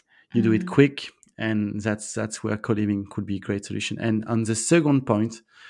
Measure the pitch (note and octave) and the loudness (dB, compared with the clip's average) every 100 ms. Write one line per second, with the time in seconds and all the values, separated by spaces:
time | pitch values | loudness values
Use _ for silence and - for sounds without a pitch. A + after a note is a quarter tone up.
0 | _ _ _ A#2+ A2+ A2 - - C#3+ C#3 | _ _ _ 2 4 2 4 6 6 4
1 | - - _ - A2 G#2+ G#2 G#2 G#2+ G#2+ | -12 -16 _ -6 -2 0 -2 -2 -2 -4
2 | - - A2 - A2 G#2+ - G#2+ G#2 G2+ | -4 -6 -6 -6 -4 -4 -2 0 0 0
3 | G2 - G2 G2 F#2+ G2+ - G#2 - A2 | -4 -8 -6 -6 -4 -6 -6 -8 -6 -4
4 | A2+ A2 A2 A#2 A2 A2 - E3+ D3 C#3 | -2 -2 0 -2 0 -2 2 4 4 2
5 | C3 G#2 A2+ A2+ _ _ - | 2 2 0 -4 _ _ -20